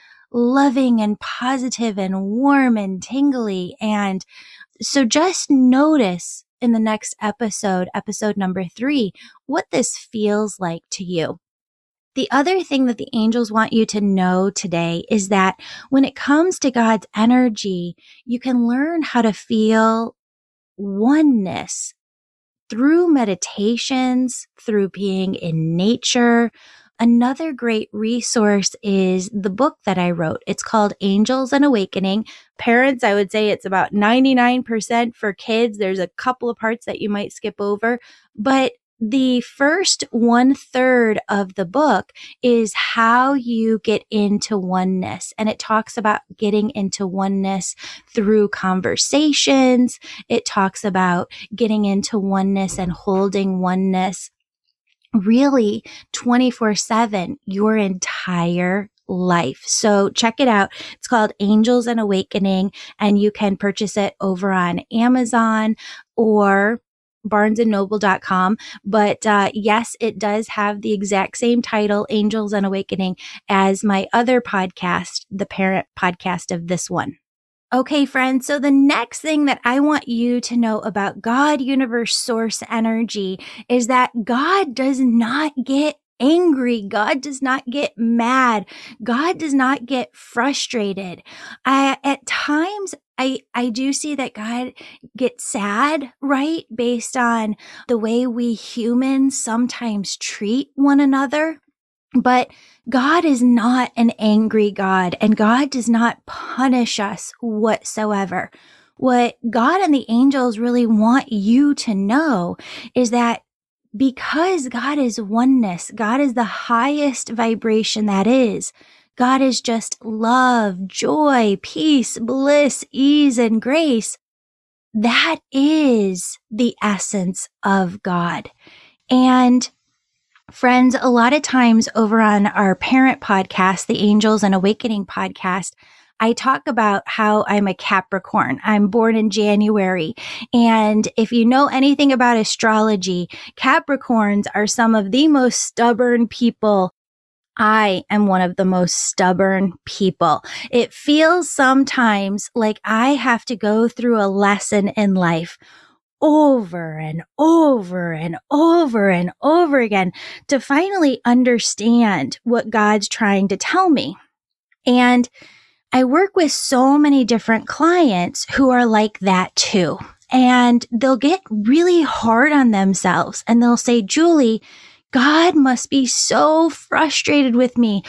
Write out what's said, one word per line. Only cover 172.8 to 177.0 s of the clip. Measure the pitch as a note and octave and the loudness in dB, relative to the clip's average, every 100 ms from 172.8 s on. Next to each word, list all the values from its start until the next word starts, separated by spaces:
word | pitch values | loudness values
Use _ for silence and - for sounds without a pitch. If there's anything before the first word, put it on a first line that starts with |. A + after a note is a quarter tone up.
| F#3+ F#3 F#3+ E3 - - - | 2 2 0 0 -2 -6 0
and | A#3 | 4
they'll | A#3+ A#3+ | 4 2
say, | - A#3+ | 2 0
"Julie, | F#3+ D4+ E4 D#4+ A#3+ A3 - - - _ _ | 0 2 4 4 4 0 -6 -20 -20 _ _
God | C4 C4 D#4 E4+ D#4 | 0 4 4 4 4
must | C4 A#3+ - | 4 2 -2
be | C#4 B3 | 0 0
so | - - A3 D4 D#4 E4 | -2 0 2 4 4 2
frustrated | - - - | -2 -4 0